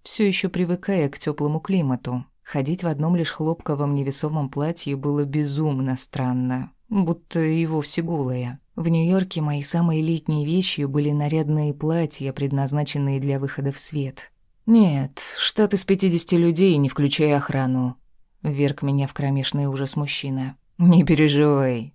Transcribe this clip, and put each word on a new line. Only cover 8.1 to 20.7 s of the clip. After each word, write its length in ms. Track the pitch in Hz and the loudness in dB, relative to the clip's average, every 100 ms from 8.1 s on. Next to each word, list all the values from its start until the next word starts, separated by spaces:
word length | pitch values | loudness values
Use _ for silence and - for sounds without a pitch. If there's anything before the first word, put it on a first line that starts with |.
| 160 131 123 123 131 _ | -2 -2 -4 -6 -10 _
В 140 | - 165 | -4 0
Нью-Йорке 540 | 165 165 190 185 160 | 2 2 2 0 -2
моей 200 | 151 143 | -2 -2
самой 380 | 147 170 170 156 | -2 2 2 2
летней 460 | 156 160 - 151 147 | 0 -2 -2 -2 0
вещью 420 | 180 185 - 139 | 0 0 -2 -2
были 220 | 147 147 | 0 0
нарядные 640 | 147 147 160 147 151 147 | 0 0 0 0 0 0
платья, 580 | 147 151 165 156 - 139 | -2 -2 0 -2 -4 -8
предназначенные 880 | - 139 139 139 147 147 147 139 135 | -4 -2 -2 0 -2 -2 -2 -2 -2
для 180 | 139 135 | -2 -2
выхода 320 | 135 - 139 | -4 -4 -4
в 80 | 139 | -4
свет. 540 | - 151 135 - - _ _ _ | -6 -4 -6 -8 -20 _ _ _
«Нет, 560 | 220 226 185 139 139 - - - | 4 6 6 4 -2 -6 -10 -4
штат 360 | - - 208 | -2 2 2
из 100 | 196 | 2
пятидесяти 520 | - 190 190 170 - 170 | 2 2 2 2 2 4
людей, 380 | 170 160 190 151 | 4 4 4 4
не 100 | 139 | 2
включая 480 | - 143 151 151 143 | 2 0 2 4 2
охрану», — 600 | 139 135 131 127 127 - _ _ _ _ | 2 -2 0 0 -2 -4 _ _ _ _
вверг 400 | 151 143 143 143 | -4 0 0 0
меня 240 | 139 139 135 | 0 0 -2
в 60 | |
кромешный 540 | - 139 139 131 147 139 | -2 -2 0 -2 -2 -2
ужас 280 | 135 135 | -2 -4
мужчина. 640 | 151 143 - 139 135 131 - _ | -4 -4 -6 -4 -4 -6 -10 _